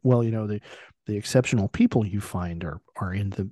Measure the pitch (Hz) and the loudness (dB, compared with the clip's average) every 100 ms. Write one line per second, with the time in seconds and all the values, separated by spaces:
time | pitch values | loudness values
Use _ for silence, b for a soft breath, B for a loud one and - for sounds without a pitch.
0 | 131 120 117 110 107 104 B B B _ | 4 4 4 -2 -4 -6 B B B _
1 | - 104 - 131 - 117 98 - 240 123 | -6 -6 2 2 4 2 0 2 2 2
2 | 104 101 - 92 87 85 82 - _ - | 0 -4 -4 -6 -4 -6 -8 -10 _ -10
3 | 95 98 101 98 98 | -6 -4 -4 -4 -6